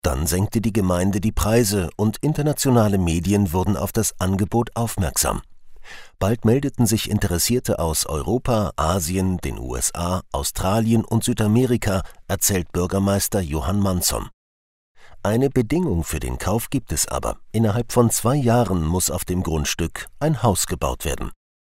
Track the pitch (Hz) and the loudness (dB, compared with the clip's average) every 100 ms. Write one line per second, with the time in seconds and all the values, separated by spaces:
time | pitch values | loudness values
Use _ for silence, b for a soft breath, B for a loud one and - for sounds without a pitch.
0 | 76 67 78 90 104 117 107 104 92 87 | -2 -2 0 0 0 0 0 0 2 2
1 | 92 98 110 104 104 117 110 104 85 - | 2 2 0 0 4 4 4 0 -2 0
2 | 107 - 147 151 151 139 139 120 104 98 | -2 0 -2 0 0 0 4 6 6 4
3 | 87 82 85 101 98 90 87 101 98 - | 2 2 2 2 2 2 0 0 -2 -2
4 | 104 - 92 95 101 117 117 - 117 - | -2 -2 -2 0 0 0 0 -4 -4 -2
5 | 90 - - 50 - - - B B B | -2 0 -2 -4 -8 -20 -18 B B B
6 | B B 98 120 110 131 143 - 113 110 | B B 0 2 4 2 0 0 2 2
7 | - 104 98 85 - 123 - - 82 78 | 0 0 0 0 2 0 0 -2 0 -2
8 | - 78 71 120 - 110 101 - 80 95 | -2 -4 -2 -2 0 0 0 -2 0 0
9 | 78 95 92 90 71 50 64 62 - - | 0 0 0 0 -4 -6 -6 -4 -4 -2
10 | 87 92 - 69 - - 92 110 113 113 | -2 -4 -4 -6 -4 -2 0 2 4 2
11 | - 113 - 117 107 113 127 117 - 95 | 2 -2 0 0 2 4 4 2 0 -2
12 | B B - 98 - 95 87 92 87 98 | B B -6 -2 0 0 -2 -2 0 0
13 | 98 98 - 104 82 76 69 101 95 90 | 2 2 0 -2 -2 -2 -2 0 0 0
14 | - 57 - - _ _ _ _ _ b | -2 -4 -8 -16 _ _ _ _ _ b
15 | b b 98 113 135 127 110 160 175 85 | b b 0 2 2 2 0 0 0 -2
16 | 78 76 64 62 - 226 - 135 - 76 | -2 -4 -6 -4 -2 -2 -2 -4 -4 -4
17 | - 65 55 - - 110 110 110 120 - | -4 -4 -4 -8 -4 0 2 0 0 4
18 | 117 - 113 143 120 120 104 92 78 90 | 4 2 0 2 4 4 2 0 0 0
19 | - 73 - 90 85 78 73 - 82 - | 0 -4 -2 -2 0 0 -2 -2 -4 -6
20 | - - 151 143 117 95 - - 69 62 | -14 -4 -2 2 2 2 -2 -2 -4 -2
21 | 76 64 - - _ _ | -4 -4 -6 -10 _ _